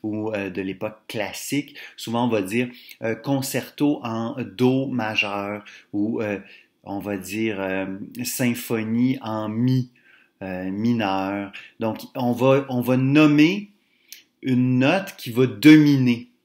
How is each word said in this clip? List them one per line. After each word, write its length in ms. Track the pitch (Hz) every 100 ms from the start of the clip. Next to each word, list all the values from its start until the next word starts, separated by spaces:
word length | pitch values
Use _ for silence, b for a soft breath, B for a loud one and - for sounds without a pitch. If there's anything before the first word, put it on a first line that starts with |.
ou, 320 | 107 104 107
euh, 160 | 107 98
de 140 | 92
l'époque 340 | 95 95 107 - -
classique, 680 | 117 98 - - 139 143 B B
souvent 300 | - - 117
on 40 | 123
va 120 | 110
dire, 280 | 95 117 123 B B B
euh, 100 | 113
concerto 880 | 113 - 139 131 127 - - 147 143
en 320 | 120 113 113 127
do 460 | 104 95 127 131 135
majeur 760 | 123 110 107 101 101 101 104 B B B
ou, 280 | 101 107 120
euh, 180 | 107 98 B B B _
on 140 | 98 98
va 200 | 98 98
dire, 440 | 90 107 110 98
euh, 240 | 95 95 95 98 104 120
symphonie 960 | 123 - 123 117 - 117 110 117 127 131
en 280 | 113 110 107
mi, 420 | 110 127 131 123 b b b b _
euh, 300 | 95 92 92
mineur. 800 | 101 117 117 101 95 95 101 98 B B _
Donc, 200 | 113 110 -
on 160 | 127 123
va, 340 | 113 131 135 135
on 120 | 127
va 160 | 120 127
nommer 720 | 131 147 151 147 156 202 - _ B B B B B _
une 380 | 135 123 127 127
note 340 | 135 190 190 -
qui 120 | 127
va 160 | 113
dominer. 840 | 131 107 147 156 147 139 123 117 - _